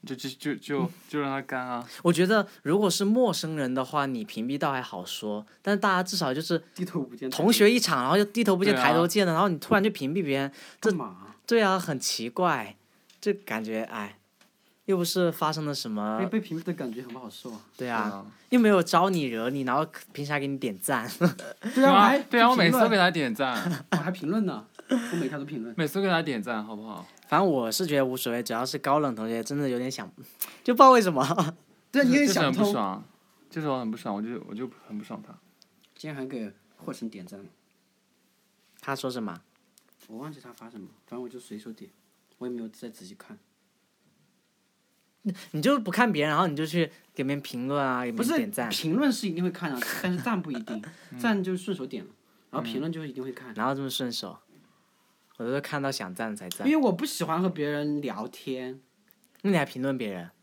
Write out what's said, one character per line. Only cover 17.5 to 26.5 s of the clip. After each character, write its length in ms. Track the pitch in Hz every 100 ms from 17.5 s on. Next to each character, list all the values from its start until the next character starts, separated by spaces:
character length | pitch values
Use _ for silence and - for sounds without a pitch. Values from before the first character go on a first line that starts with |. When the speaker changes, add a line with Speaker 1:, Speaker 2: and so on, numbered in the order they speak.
Speaker 3:
啊。 100 | 110 - -
Speaker 2:
对 120 | 127
啊， 180 | 117 104
Speaker 1:
对 40 |
啊。 140 | 98 98 - _
Speaker 2:
又 100 | 247
没 80 | 220
有 120 | 196
招 300 | 170 170 185
你 140 | 180
惹 260 | 139 113 117
你， 120 | 139
然 120 | 127
后 100 | 131 156 - -
凭 120 | -
啥 140 | 143 147
给 80 | 139
你 100 | 139
点 220 | 127 98
赞？ 320 | - 131 113 - 175 -
<laughs> 360 | - - 214
Speaker 3:
对 100 | 254
啊， 80 | 269
我 80 | 277
还 180 | 208 277
Speaker 1:
对 40 |
啊， 20 | -
对 100 | 240
啊， 80 | 233
我 40 |
每 160 | 247 170
次 80 | 254
都 100 | 220
给 80 | 214
他 140 | 180
点 240 | 170 135
赞。 260 | 110 135 120
Speaker 3:
评 100 | 175
论。 120 | 151 -
<laughs> 0 |
我 60 | 175
还 140 | 147
评 160 | 185 147
论 180 | 214 196
呢， 180 | 120 - _ -
我 280 | 254 233 175
每 120 | 139
条 80 | 143
都 80 |
评 200 | 143 147
论。 100 | 113 113
Speaker 1:
每 80 |
次 100 | 156
都 80 | 196
给 60 | 196
他 140 | 170
点 180 | 151 123
赞， 240 | 107